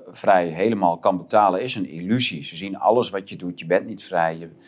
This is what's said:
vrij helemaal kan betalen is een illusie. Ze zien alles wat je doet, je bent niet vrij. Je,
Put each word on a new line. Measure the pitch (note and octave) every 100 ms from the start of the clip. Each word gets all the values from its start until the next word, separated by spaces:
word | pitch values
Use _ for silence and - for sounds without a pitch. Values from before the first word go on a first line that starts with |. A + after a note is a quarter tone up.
| -
vrij | - - F#2 F2
helemaal | D#2+ G#2+ G#2+ F2+ E2+
kan | G2+ F#2
betalen | E2+ A2 G2+ F#2
is | B2+ A#2
een | F2+
illusie. | D#2+ F2 B2 B2 D#2
Ze | C#2+ E2
zien | G2 F#2+
alles | G2+ A#2+ G#2
wat | G2 G2
je | F2+
doet, | F2+ E2+
je | E2
bent | F2+ A2+
niet | F#2+
vrij. | - F2+ E2 E2
Je, | E2 -